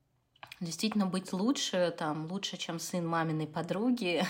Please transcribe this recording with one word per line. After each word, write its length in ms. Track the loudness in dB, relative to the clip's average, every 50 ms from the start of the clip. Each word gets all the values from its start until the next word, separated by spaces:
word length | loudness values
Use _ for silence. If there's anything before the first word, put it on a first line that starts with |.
| _ _ _ _ _ _ _ _ -20 -20 -12 -10
действительно 460 | -8 -8 -4 -2 -2 0 2 2 2
быть 260 | 2 0 -2 -2 -2 -2
лучше, 640 | 0 2 2 2 2 0 0 2 2 2 2 2 0
там, 280 | 0 -2 0 -2 -2 -4
лучше, 280 | -4 -6 -6 -6 -6 -6
чем 200 | -6 -6 -6 -6
сын 280 | -6 -4 -2 -2 0
маминой 400 | 2 2 2 2 2 0 0 -2
подруги, 760 | -2 -4 -4 -2 -2 0 0 2 2 2 2 2 2 2 2 2